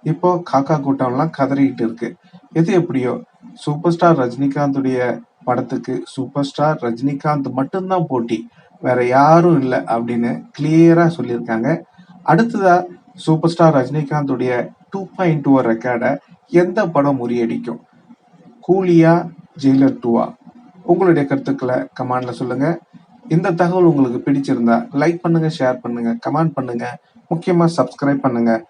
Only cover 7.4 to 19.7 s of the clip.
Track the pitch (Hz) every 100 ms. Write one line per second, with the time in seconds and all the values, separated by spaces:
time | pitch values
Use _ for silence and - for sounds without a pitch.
7.4 | 135 120 135 190 185 185 151 127 117 110
8.4 | - _ _ _ 135 123 123 127 147 165
9.4 | 175 151 127 127 - 117 117 117 117 117
10.4 | - - 147 160 165 165 170 - 120 120
11.4 | - 113 131 170 - _ - - - 170
12.4 | 233 214 190 175 180 - _ - - 160
13.4 | 165 165 165 143 123 151 143 151 139 123
14.4 | 127 123 - - _ 196 190 - 180 151
15.4 | 139 135 117 113 127 120 120 143 _ _
16.4 | _ 170 180 180 190 156 143 135 120 120
17.4 | 117 - 117 117 _ _ _ - _ _
18.4 | - _ - 190 185 170 165 170 - -
19.4 | - - 135